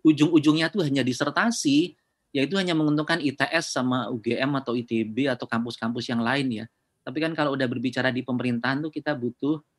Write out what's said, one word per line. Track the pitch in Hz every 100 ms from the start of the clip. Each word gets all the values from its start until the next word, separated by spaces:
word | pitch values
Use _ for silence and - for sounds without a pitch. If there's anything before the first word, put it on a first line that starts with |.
| 156
ujung-ujungnya | 147 151 156 151 156 165
tuh | 208 147
hanya | 135
disertasi, | 123 120 143 175 226 233 147 147 175 - _ _ _ 139
ya | 143
itu |
hanya | 190 180 160
menguntungkan | 151 151 156 170
I | 139
T | - 135
S | 165 -
sama | 139 127 127 110
U | 120
G | 120 117
M | 139
atau | 139 131 120
I | 120
T | 113 110
B | 110 139
atau | 123 131
kampus-kampus | 113 120 - 117 120 113
yang | 117
lain | 117 139 131 107
ya. | 110 _ _ _
Tapi | 131 143
kan | 160
kalau | 156 147 135
udah | 127
berbicara | 127 123 131 127
di | 127
pemerintahan | 131 123 123 120 123 139 156
tuh |
kita | 156 151 135
butuh | 120 - 139 156 -